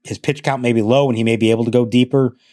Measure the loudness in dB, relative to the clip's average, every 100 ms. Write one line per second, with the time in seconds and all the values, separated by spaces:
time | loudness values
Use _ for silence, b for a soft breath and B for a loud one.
0 | -14 -8 -4 -4 -4 -2 0 0 2 2
1 | 2 0 -2 0 0 0 0 0 2 2
2 | 2 0 -2 b b